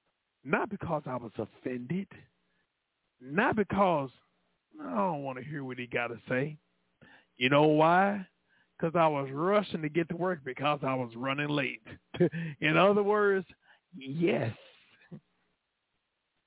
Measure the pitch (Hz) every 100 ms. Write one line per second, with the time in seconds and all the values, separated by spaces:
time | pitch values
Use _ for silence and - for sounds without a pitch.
0 | _ _ _ _ 131 214 208 202 - 151
1 | 139 123 117 - 104 - 135 127 123 180
2 | 196 - - _ _ _ _ _ _ _
3 | _ _ 127 160 262 220 196 202 190 156
4 | 131 - _ _ _ _ _ 302 285 233
5 | 190 147 135 127 120 151 131 123 120 123
6 | 120 113 - 127 151 151 _ _ _ _
7 | - - _ - 127 143 156 151 160 180
8 | 202 202 185 _ _ _ _ - 170 170
9 | 160 143 135 139 180 208 185 175 151 156
10 | 170 170 180 175 135 127 151 143 139 131
11 | 120 117 135 139 147 147 127 120 - -
12 | _ - 170 165 165 139 151 160 196 208
13 | 202 208 202 190 - - _ _ _ 135
14 | 135 151 - - 117 - - _ _ _
15 | _ 160 _ _ _ _ _ _ _ _
16 | _ _ _ _